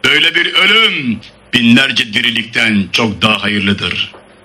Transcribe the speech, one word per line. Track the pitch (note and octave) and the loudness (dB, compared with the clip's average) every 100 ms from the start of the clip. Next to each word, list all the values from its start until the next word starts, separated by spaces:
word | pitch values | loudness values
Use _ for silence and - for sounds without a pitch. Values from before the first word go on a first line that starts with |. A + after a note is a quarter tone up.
Böyle | C3 D3 D#3+ | 0 2 2
bir | E3 E3+ | 0 0
ölüm | E3+ F#3+ G#3+ A3 F3 B2+ G#2+ - - - | 0 2 2 2 0 -4 -6 -10 -20 -4
binlerce | B2 A#2 A#2+ C3+ B2 B2 | 0 4 4 4 0 -2
dirilikten | G#2 A#2+ A#2 A2 B2 A#2 G#2 F2+ | -2 -2 -2 -4 -2 0 0 0
çok | - A#2 F2+ | -2 -2 0
daha | A2 G#2+ | 0 0
hayırlıdır. | G#2 G#2 G2 G2+ F#2 - - - - - | -2 -2 -2 -2 -4 -6 -8 -10 -20 -20